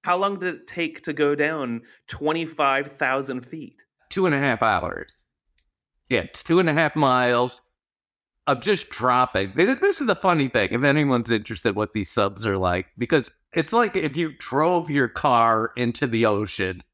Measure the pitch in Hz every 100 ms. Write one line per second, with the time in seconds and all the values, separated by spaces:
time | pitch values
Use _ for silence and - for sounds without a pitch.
0 | - 180 196 196 180 151 - - 165 160
1 | - 143 143 147 151 160 127 117 - _
2 | - - 147 165 160 160 143 135 143 -
3 | 131 135 135 127 123 160 147 _ _ _
4 | _ - 185 143 139 113 113 95 - 50
5 | - _ _ _ _ _ _ _ _ _
6 | _ 120 85 - - 170 175 151 156 156
7 | 139 127 123 123 123 - _ _ _ _
8 | _ _ _ _ - 135 196 202 - -
9 | 123 123 127 - 98 95 190 262 403 381
10 | 254 180 190 165 135 120 95 120 143 147
11 | 143 127 110 113 101 110 - 101 104 107
12 | 95 - 101 98 110 98 92 90 - -
13 | 120 156 117 _ _ - 151 226 226 196
14 | 151 139 160 131 - 135 160 175 160 143
15 | 123 - 147 120 117 110 113 - 120 117
16 | 131 113 113 101 104 - 95 92 -